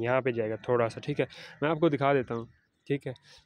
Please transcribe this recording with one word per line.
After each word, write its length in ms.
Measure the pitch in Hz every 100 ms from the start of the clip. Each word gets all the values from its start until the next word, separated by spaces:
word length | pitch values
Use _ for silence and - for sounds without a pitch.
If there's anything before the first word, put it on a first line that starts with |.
यहाँ 180 | 117 131
पे 100 | 127
जाएगा 240 | 117 110 110 -
थोड़ा 200 | 120 113
सा, 120 | -
ठीक 200 | - 147
है? 60 | 131 - - -
मैं 80 | 147
आपको 200 | 156 165
दिखा 220 | 139 139
देता 200 | 139 123
हूँ, 120 | 117 113 _ _ _ -
ठीक 180 | 139 135
है? 80 | 123 _ -